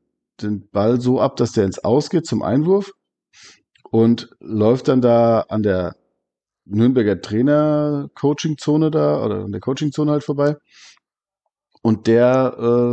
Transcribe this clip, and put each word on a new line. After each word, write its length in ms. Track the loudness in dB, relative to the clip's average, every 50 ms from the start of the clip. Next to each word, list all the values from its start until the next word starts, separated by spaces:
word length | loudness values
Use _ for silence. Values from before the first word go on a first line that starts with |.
| _ _ _ _ _ _ _ -10 -8
den 260 | -6 -6 -8 -10 _
Ball 300 | -4 0 0 2 0 0
so 200 | 0 0 0 2
ab, 160 | 0 -2 0
dass 160 | -2 -4 -2 0
der 120 | 0 0
ins 140 | 0 -2 -4
Aus 320 | -2 0 0 0 0 0
geht 160 | -4 -4 -2
zum 160 | -2 -6 -4 -2
Einwurf 500 | 0 0 0 2 2 0 0 0 -6 -16 _ _ _ _ _ _ _ _ -20 -20 -20 -20 _ _ _ _ _ _ -2
und 400 | 0 2 4 4 2 0 -2 -18 _ _
läuft 480 | -14 -8 -2 0 2 2 2 2 0 0
dann 120 | 0 2
da 400 | 4 4 4 4 4 4 2 0 -2 -2
an 140 | -4 -2 0
der 340 | 0 0 0 -2 -6 -8 _ _ _ _ _ _ _ _ _ _ _ _ _ _
Nürnberger 540 | -6 -2 2 2 2 2 2 2 2 0 -2
Trainer-Coaching-Zone 1700 | -4 -6 -2 0 2 2 2 2 2 0 0 -2 -2 -2 -4 -6 -8 -10 _ -4 -2 -2 -2 -2 -4 -6 -6 -4 -2 -2 0 2 2 0
da 340 | 0 0 0 0 0 -2 -2
oder 200 | -4 -4 -6 -6
an 80 | -8 -10
der 80 | -8
Coaching-Zone 500 | -6 -6 -6 -4 -4 -6 -4 -2 -2 -2 -2
halt 120 | -2 -4
vorbei. 320 | -6 -4 -2 0 -2 -2 -4 _ _ _ -20 -20 -20 -20 _ _ _ _ _ _ _ _ _ _ _ _ _ _ _ _ _
Und 260 | -2 -2 -2 0 2
der, 500 | 2 4 4 4 4 4 2 0 -2 -4 -2 -2 0 2 2 2 0